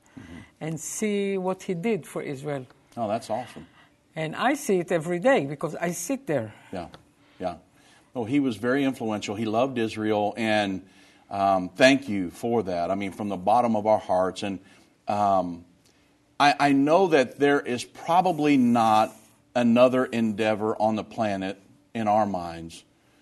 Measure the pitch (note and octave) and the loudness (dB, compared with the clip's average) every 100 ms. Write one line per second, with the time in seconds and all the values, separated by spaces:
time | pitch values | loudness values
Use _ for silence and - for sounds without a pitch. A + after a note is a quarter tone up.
0 | _ - - - - - D#3 D#3+ - - | _ -20 -20 -20 -20 -12 -10 -8 -10 -6
1 | G#3+ G3+ G3 G3 F#3 F#3+ - F3 A3+ G3+ | -4 -2 -2 -2 -4 -4 -6 -4 -2 -2
2 | - - - C3 D3 C#3+ B2+ _ _ - | -4 -10 -8 -8 -8 -8 -10 _ _ -6
3 | A2 A2+ - A2 A#2 - - _ _ _ | -4 -4 -4 -8 -8 -14 -20 _ _ _
4 | _ D#3+ D#3 - A3+ C#4 - F#3 E3 E3+ | _ -8 -8 -2 -2 -2 0 -2 0 -2
5 | D#3 F3 A3+ C4 C#3 D3 D#3+ D#3+ F3 E3+ | -2 -2 2 2 0 -6 -8 -6 -6 -6
6 | - C4+ - C#3+ A2 - - F#2 E2 - | -6 -6 -4 -4 -4 -10 -14 -12 -12 -16
7 | _ _ _ - F2+ E2 _ _ _ _ | _ _ _ -10 -8 -8 _ _ _ _
8 | _ B2+ G#2+ C#3+ C3+ G#2+ A#2+ C3+ C3+ B2+ | _ -10 -2 0 0 -2 -2 0 0 -2
9 | A2+ G#2 - G2+ A2 A2 C3+ B2 A2+ A2 | -4 -4 -4 -6 -2 0 0 0 -4 -2
10 | G#2+ G#2+ G#2 A#2 A2 G#2+ G2+ F#2+ - _ | -2 0 0 -2 0 0 0 -4 -10 _
11 | _ _ - G2 G2 F#2+ F2+ - C3 C3+ | _ _ -10 -2 2 2 0 4 6 6
12 | - G2+ F2 - A#2+ A#2 F#2+ F2 E2+ G2 | 2 -4 -4 -6 -2 -2 -2 -2 -2 -2
13 | G2 - G#2 F#2+ F#2+ A#2 A#2 G#2+ G#2+ G#2+ | -4 -6 -6 -4 2 2 4 2 2 2
14 | - F#2 F#2 F2 G#2 F#2 - _ _ _ | 2 0 0 -2 -6 -8 -12 _ _ _
15 | - G#2 G2+ F#2+ F2+ F2 - _ _ _ | -4 0 2 2 0 -6 -16 _ _ _
16 | _ _ _ - C#3+ - C#3+ C#3 C#3+ E3+ | _ _ _ 2 2 4 4 4 4 4
17 | F#3+ D#3 A#2+ - C#3+ C3 - B2 - - | 6 4 2 2 2 2 0 -6 -6 -10
18 | - E3+ F#3 D#3 D3 C#3+ A#2+ A#2 A2+ G#2+ | 0 2 2 2 4 4 6 4 6 4
19 | A2 - _ _ _ B2 A#2+ A#2 B2+ B2+ | 2 -2 _ _ _ 0 4 6 6 6
20 | B2+ A#2 A2+ G#2 A2 G#2+ G#2+ - A2 G#2+ | 0 0 -2 0 0 0 0 0 0 0
21 | F2 - A2 G2 F#2+ G2+ _ _ _ A#2 | -4 -4 -4 -2 -6 -8 _ _ _ -6
22 | G#2+ G#2+ G2+ F#2 E2+ E2 E2 - - _ | 0 2 2 -2 -8 -10 -14 -16 -20 _
23 | _ _ | _ _